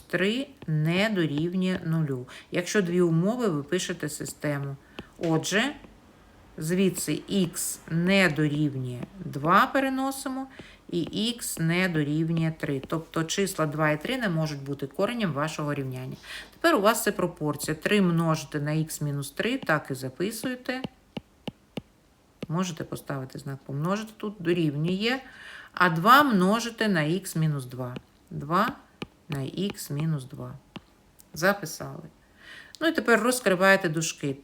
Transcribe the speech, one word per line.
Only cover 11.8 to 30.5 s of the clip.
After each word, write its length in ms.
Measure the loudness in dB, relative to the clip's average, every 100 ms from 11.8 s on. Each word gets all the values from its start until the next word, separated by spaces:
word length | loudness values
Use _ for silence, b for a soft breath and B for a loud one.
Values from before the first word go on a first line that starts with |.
| 2
дорівнює 640 | 0 0 0 0 0 0 -2
три. 220 | -4 -4 -4
Тобто 360 | -6 -4 -4
числа 420 | -2 -2 -2 0 -2
два 260 | 0 0
і 100 | 0
три 160 | -2 -2
не 120 | 0
можуть 340 | 0 -2 -4
бути 240 | -8 -8 -6
коренем 460 | -2 -2 0 -2
вашого 400 | 0 -2 -2 -4
рівняння. 420 | -4 -4 -6 -10 -12 B B B
Тепер 220 | B 2 6
у 60 |
вас 220 | 4 4
це 80 | 0
пропорція. 640 | 0 -2 -2 -2 -2 -4 -2
Три 260 | 2 4
множити 580 | 6 4 2 0 -2 -4
на 120 | 0
х 300 | 0 -2 -2
мінус 300 | -4 -4 -4
три, 260 | -4 -2 -2
так 300 | 0 0 0
і 20 |
записуєте. 880 | -6 -6 -4 -4 -4 -6 -6 -6 -6 -8 -14 _ -16 -16 _ -16 -16 _ -16 -16 _ _ _ _ _ -4
Можете 360 | -2 -2 -4
поставити 560 | -8 -10 -8 -8 -8 -10
знак 180 | -10 -10 -8
помножити 460 | -4 -2 -2 -4 -8
тут, 180 | -10 -4
дорівнює. 800 | -2 2 2 2 0 0 0 -2 -6 B B B B
А 160 | 2 2
два 340 | 4 8 8
множити 640 | 8 6 6 4 0 -2 2
на 140 | 2
х 340 | 2 0 -2 0
мінус 300 | 2 0 -4
два. 300 | -8 -8 -10 -14 _ -14
Два 420 | -10 -2 2 0 -2 -14 _ -18 _ -8
на 80 | -6 -6 -4 -4 -6
х 140 | -6
мінус 340 | -2 0 -2 -4
два. 280 | -12 -12